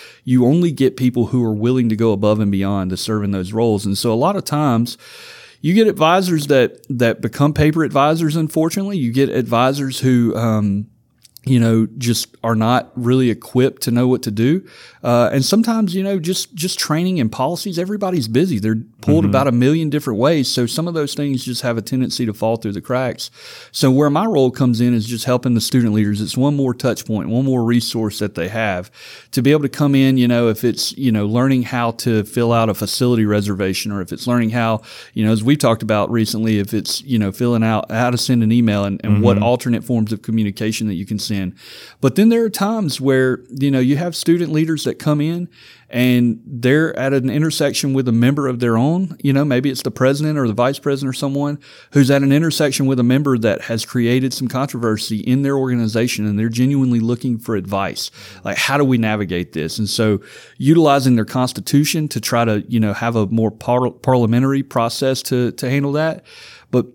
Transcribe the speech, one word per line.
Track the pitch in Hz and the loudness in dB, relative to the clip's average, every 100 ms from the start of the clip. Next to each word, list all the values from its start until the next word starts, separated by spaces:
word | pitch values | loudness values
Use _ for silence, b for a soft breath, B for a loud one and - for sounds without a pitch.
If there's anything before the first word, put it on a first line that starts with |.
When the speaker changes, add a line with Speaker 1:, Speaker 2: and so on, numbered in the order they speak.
| B B | B B
Speaker 1:
You | - 127 123 | 0 2 4
only | 165 175 | 4 2
get | 135 131 - | 2 0 2
people | 127 123 110 | 0 0 0
who | 127 | 0
are | 113 | 0
willing | 107 117 127 117 | 0 0 2 0
to | 107 | 2
go | 113 | 0
above | 98 104 107 | 2 2 2
and | 101 | 2
beyond | 98 98 101 92 | 0 0 -2 -2
to | 92 | -4
serve | - 107 | -4 -2
in | 101 | -2
those | 98 90 | -4 -4
roles. | 110 117 104 | 0 2 2
And | 101 98 | 0 -2
so | 120 | 0
a | |
lot | 113 160 202 | 0 0 -2
of | |
times | - 147 147 117 117 - B B B B B B | -4 -2 0 0 0 -6 B B B B B B
you | 147 | 0
get | 196 214 | 4 4
advisors | - 160 185 180 160 143 | 4 4 4 2 0 2
that, | 135 120 - - | 2 2 -2 -8
that | 123 117 - | 0 0 0
become | 117 - 143 | -4 0 0
paper | 151 151 160 | 2 2 2
advisors, | 151 143 147 165 160 160 | 0 2 2 2 0 0
unfortunately. | 156 165 160 196 196 196 | -2 0 0 -2 -4 -2
You | 120 | -2
get | 123 139 | 2 0
advisors | 123 113 117 131 143 135 127 | 0 -2 0 0 0 -4 -2
who, | 131 123 117 | 2 2 2
um, | - 117 110 104 101 107 _ _ _ _ - | 0 0 0 0 -2 -4 _ _ _ _ -10
you | - 127 | 0 2
know, | 113 113 113 - | 4 4 0 -2
just | 120 110 - _ | -2 -2 -4 _
are | 113 | -2
not | 110 113 123 - | 0 2 0 -2
really | - 120 131 123 | -6 0 2 2
equipped | 110 - 127 131 - | -2 -2 0 0 0
to | - | -2
know | 120 127 | 0 2
what | 123 | 0
to | 120 | -2
do. | 104 120 180 - B B B | 0 0 0 -4 B B B
Uh, | 123 120 120 | 0 2 2
and | 139 | 0
sometimes, | 127 226 226 226 202 | 0 2 2 0 0
you | 190 | -2
know, | 196 196 | -2 -2
just, | 160 185 - | -2 -4 -6
just | 180 175 - | -8 -8 -6
training | - 151 180 180 | -4 -2 0 0
and | 113 | -2
policies, | - 131 170 202 170 | -2 -4 -4 -6 -4
everybody's | 185 208 196 180 110 | -4 -4 -2 -2 0
busy. | 117 185 117 | 2 2 0
They're, | 107 110 - _ | 0 -2 -4 _
pulled | - 104 | 2 2
Speaker 2:
Mm-hmm. | 98 | 4
Speaker 1:
about | 131 139 | 2 2
a | |
million | 120 127 160 156 | 2 4 2 0
different | 147 139 104 | -2 -4 0
ways. | 135 160 127 | 2 2 0
So | - 120 | 0 -2
some | - 170 | -2 -4
of | |
those | 165 143 | -4 -4
things | - 143 131 | -4 -4 -4
just | 131 120 | -6 -6
have | 127 113 | -4 -4
a | |
tendency | - 131 127 - | -4 -2 -2 -2
to | 117 | -4
fall | 104 113 113 | -2 -2 -2
through | 110 | -4
the | 101 | -6
cracks. | - 127 127 - - - B B B | -4 -4 -4 -6 -12 -16 B B B
So | - 135 | -2 2
where | 131 147 | 4 2
my | 151 | 2
role | 226 165 127 | 0 2 2
comes | 120 127 113 | 2 0 2
in | 123 | 2
is | 117 113 | 0 -2
just | 117 123 | -6 -2
helping | 123 127 | -2 0
the | 117 | 0
student | - 131 117 | 0 2 2
leaders. | 107 104 104 | 2 0 0
It's | 107 127 | -4 0
one | 139 143 | 0 0
more | 131 | 0
touch | 123 127 104 | -2 -2 -4
point, | - 107 71 | -4 -6 -2
one | 117 | -2
more | 135 127 | 0 0
resource | 117 120 - 117 107 - | 2 2 0 -2 -4 -2
that | 104 | -6
they | - 90 | -4 -6
have | 113 107 90 92 - B B B | -2 -2 -4 -8 -16 B B B
to | - | 2
be | 123 | 4
able | 151 | 4
to | 143 | 2
come | - 143 | 0 2
in, | 139 135 131 | 4 4 4
you | 123 | 4
know, | 120 120 | 4 2
if | 107 | 2
it's, | 123 - - - | 0 0 -4 -2
you | 135 | 0
know, | 107 104 | 0 0
learning | 120 135 131 | 0 2 0
how | 117 123 117 | -2 -2 -2
to | 117 123 110 | -2 0 0
fill | 101 - 117 | 0 0 0
out | 117 113 | 2 0
a | |
facility | 95 101 - 123 120 107 | -2 -4 -2 2 2 2
reservation, | 104 101 98 95 92 107 | 2 0 -2 -2 -4 -4
or | 101 | -6
if | 87 | -6
it's | - 127 | -8 -2
learning | 120 110 | 0 0
how, | 120 113 110 - B B | 0 -2 -2 -6 B B
you | 113 110 | -2 0
know, | |
as | 113 | 2
we | 113 143 | 2 2
talked | 123 110 | 2 0
about | 107 107 101 | 0 0 0
recently, | 117 110 110 113 107 | 0 -2 -2 0 0
if | 98 | 0
it's, | 107 - - | -4 -4 -8
you | - 117 | -2 -2
know, | 101 | 0
filling | - 120 120 | -2 0 2
out | 113 110 - | 2 0 -2
how | 110 123 | -2 0
to | 123 | 0
send | - 120 | 0 2
an | 110 | 4
email | 120 113 104 | 4 2 2
and, | 101 98 | 0 -2
and | - 104 | 0 2
what | 117 98 | 4 4
Speaker 2:
Mm-hmm. | |
Speaker 1:
alternate | 113 123 131 117 | 2 0 0 -2
forms | - 120 107 | 0 -2 -2
of | 110 | -4
communication | - 113 104 95 110 110 110 | -4 -2 -2 -2 -4 -4 -4
that | |
you | 90 98 | -4 -6
can | 107 | -6
send. | - 101 92 - B B B B | -4 -4 -4 -8 B B B B
But | 135 131 | -2 2
then | 220 | 4
there | 233 | 4
are | 226 | 0
times | - 196 226 175 127 | -2 -2 -2 -4 -2
where, | 131 131 131 123 - | 0 2 2 -2 -6
you | 131 139 | -4 0
know, | 135 | 2
you | 127 143 | 2 0
have | 175 | -2
student | 165 - 170 165 | -4 0 0 2
leaders | 156 160 151 | 0 0 -2
that | - - | -4 -4
come | 151 147 | -2 0
in | 151 170 175 B B B B | -2 -4 -8 B B B B
and | 120 127 123 120 113 - | 0 2 4 2 0 -8
they're | 127 123 147 160 - | -4 2 2 2 -2
at | 135 | -2
an | 139 131 | 0 0
intersection | 135 160 151 143 - 139 | 0 -2 0 -2 -2 -2
with | 135 127 | 0 0
a | |
member | 113 123 143 135 | 2 2 2 -2
of | 123 | -2
their | 120 113 | 0 2
own, | 135 175 190 160 | 2 0 -4 -4
you | 139 | -2
know, | 139 | 0
maybe | 147 123 139 | 0 0 -2
it's | 127 | -4
the | - | -6
president | - 131 143 156 151 | 0 0 0 -2 -2
or | 123 | -2
the | |
vice | 104 123 139 | 0 -2 -2
president | 147 139 139 | -4 -4 -4
or | 127 | -6
someone | 143 139 143 143 B B B | -4 -4 -4 -6 B B B
who's | 143 131 | 2 4
at | 139 | 4
an | 139 | 4
intersection | 143 165 151 151 135 135 | 2 2 0 0 0 0
with | 131 | 2
a | |
member | 120 131 143 123 | 2 2 2 0
that | 110 - | 0 -2
has | - 113 | -4 -6
created | - 127 117 127 131 | -4 -2 0 2 0
some | 127 127 | -4 -6
controversy | 131 139 123 113 107 - 107 | -4 -6 -4 -2 -2 -4 -4
in | - 131 | 0 0
their | 139 139 | 0 0
organization, | 131 123 110 113 120 107 104 | 0 0 0 0 -2 -2 -2
and | 101 | 0
they're | 117 | 0
genuinely | 113 127 139 131 117 | 0 2 2 2 2
looking | 113 120 131 113 | 0 -2 -2 -4
for | - 107 | -4 -4
advice. | 98 98 98 - - - B B | -4 -4 -4 -6 -10 -12 B B
Like, | 110 - | -8 -4
how | - 143 | -2 0
do | |
we | 139 123 | 2 2
navigate | 110 107 95 87 90 | 2 -2 -2 -4 -6
this? | 78 78 - | -6 -6 -4
And | 104 | -4
so | - 110 101 - B B B | 0 0 0 -4 B B B
utilizing | 135 165 151 139 131 120 | 2 4 6 4 4 2
their | 104 | 2
constitution | 131 127 - - 143 151 165 151 | -2 -4 -4 0 2 2 0 -4
to | - | -6
try | - 120 | -2 0
to, | 117 104 - | 0 0 0
you | 117 | 0
know, | 107 | 0
have | 98 117 113 | 0 -2 0
a | 101 | 0
more | 113 110 | 0 0
par-, | 107 - 123 127 | -2 -2 0 0
parliamentary | - - 127 113 120 135 139 | -2 0 2 4 2 2 0
process | 139 123 117 - 135 131 | -2 -2 -2 -2 -2 -2
to, | - 123 123 | -2 -2 -2
to | - 127 | -2 -4
handle | 139 143 | -2 0
that. | 147 160 156 - B B B B | -2 -2 -4 -12 B B B B
But | 127 120 | -2 -2